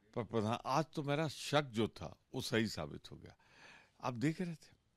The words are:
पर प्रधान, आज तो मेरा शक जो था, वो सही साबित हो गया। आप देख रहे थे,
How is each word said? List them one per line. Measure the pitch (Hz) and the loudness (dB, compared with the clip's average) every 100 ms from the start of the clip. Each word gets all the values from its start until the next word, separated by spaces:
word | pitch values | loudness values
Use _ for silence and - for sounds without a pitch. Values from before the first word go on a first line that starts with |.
| _ 123 | _ -8
पर | |
प्रधान, | 110 113 107 120 123 | 0 0 2 0 2
आज | 139 160 | 2 2
तो | - | -4
मेरा | 143 143 160 | -2 0 0
शक | - - 143 | -4 2 2
जो | 139 110 107 | 4 2 0
था, | - 78 - _ 131 | 0 -12 -12 _ -6
वो | |
सही | - 113 110 | 2 2 2
साबित | - 78 80 - | 0 -6 -8 -14
हो | 80 | -16
गया। | 78 - _ - - - - _ | -18 -20 _ -20 -20 -20 -20 _
आप | 127 | -4
देख | 120 143 160 | 0 0 0
रहे | 175 160 | -4 -6
थे, | - - _ | -14 -20 _